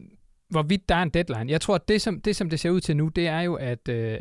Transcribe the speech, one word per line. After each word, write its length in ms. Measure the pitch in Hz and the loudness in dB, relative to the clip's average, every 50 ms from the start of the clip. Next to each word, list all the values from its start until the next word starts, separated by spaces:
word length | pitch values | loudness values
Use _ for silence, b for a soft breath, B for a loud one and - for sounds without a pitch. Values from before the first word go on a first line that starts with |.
| - - - - _ _ _ _ _ - | -16 -20 -20 -20 _ _ _ _ _ -2
hvorvidt 400 | 160 156 151 156 202 190 _ - | -2 0 2 2 0 0 _ 0
der 60 | 175 | 2
er 80 | 175 180 | 2 2
en 60 | 147 | 2
deadline. 420 | - 170 175 147 120 107 117 135 | 2 0 0 0 -2 -4 -2 0
Jeg 100 | 151 165 | 0 0
tror, 140 | - - 196 | 2 2 0
at 120 | 160 - | 2 2
det, 140 | - 214 202 | 2 2 2
som, 200 | - 220 175 - | 2 -2 -4 -2
det, 140 | - 208 196 | -2 -2 0
som 140 | - 196 156 | 0 -2 -2
det 100 | 165 147 | -2 -2
ser 100 | - 170 | 0 2
ud 100 | 185 180 | 2 2
til 180 | - - 151 | 2 2 0
nu, 100 | 147 156 | 2 2
det 200 | 160 - 175 170 | 0 0 0 0
er 140 | 165 156 165 | 0 0 0
jo, 120 | 175 175 165 | 0 -2 -2
at, 360 | - 139 123 123 - - 127 | -2 -4 -4 -6 -6 -4 -4
øh, 280 | 120 117 113 113 110 - | -4 -2 -2 -4 -4 -6